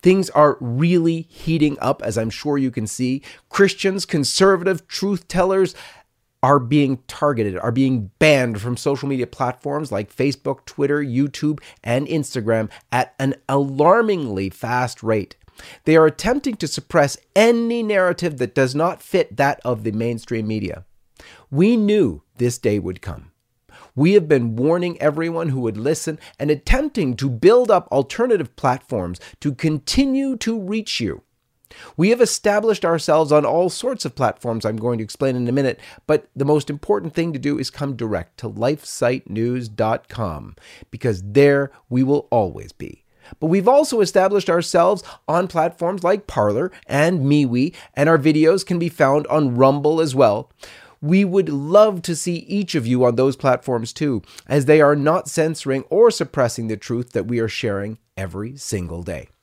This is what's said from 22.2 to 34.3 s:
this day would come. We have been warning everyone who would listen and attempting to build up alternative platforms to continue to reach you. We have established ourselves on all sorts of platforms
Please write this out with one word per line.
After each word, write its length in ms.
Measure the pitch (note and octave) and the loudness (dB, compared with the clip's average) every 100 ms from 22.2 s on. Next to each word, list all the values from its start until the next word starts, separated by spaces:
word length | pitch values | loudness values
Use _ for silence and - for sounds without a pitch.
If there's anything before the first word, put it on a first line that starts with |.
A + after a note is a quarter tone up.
| _ _ | _ _
this 220 | A#2+ A#2+ | -4 -2
day 200 | A#2 G#2 | -2 -2
would 240 | F2+ F2+ | -4 -10
come. 300 | - D#2 - _ _ _ _ - - - | -12 -14 -16 _ _ _ _ -20 -14 0
We 160 | D#3 | 6
have 160 | G3+ D#3 | 6 6
been 260 | C#3+ A#2 | 2 2
warning 460 | A2+ C#3 F3 F3 E3+ | -2 0 0 -2 -2
everyone 460 | D3+ D3+ E3 E3 E3 | -2 0 -4 -4 -4
who 100 | C3 | -2
would 140 | A#2 G#2 | -4 -4
listen 440 | B2 D#3+ - D#3 - _ | -4 -4 -4 -8 -14 _
and 140 | C#3+ | -2
attempting 640 | D3 - C4 D4+ B3 D3 A#2+ | -2 2 0 0 -2 -4 -2
to 120 | C3+ | -4
build 400 | A#2 E3 A#3+ A#3+ | 4 6 6 6
up 200 | F#3 - | 2 2
alternative 640 | C#3 C3+ - B3 G#3+ C3 | -2 -2 -2 0 0 -2
platforms 640 | - C#3+ C3 _ A#2 F2+ F2+ - - | -4 -2 -2 _ -6 -6 -8 -16 -8
to 120 | C#3+ | -8
continue 840 | C3 D#3+ D3+ - - C#4 C4+ C#4 A#3+ | -2 -2 -2 -2 0 2 0 -2 -4
to 240 | - A3+ | -4 -4
reach 400 | F#3+ A3 G#3+ - | -6 -8 -6 -6
you. 220 | G#2 - _ _ _ _ _ - - - | -6 -8 _ _ _ _ _ -20 -16 0
We 140 | F3+ | 2
have 100 | A#3+ | 4
established 640 | A#3+ - G#3+ G#3 A3+ G3+ | 2 2 0 2 2 0
ourselves 480 | F3 E3 - D#3 D#3 | 0 0 2 2 4
on 120 | D3+ | 2
all 240 | C#3+ D3+ F3+ | 2 0 0
sorts 360 | - B3 B3+ | -2 -6 -6
of 100 | D3+ | -8
platforms 500 | - B2 | -2 -2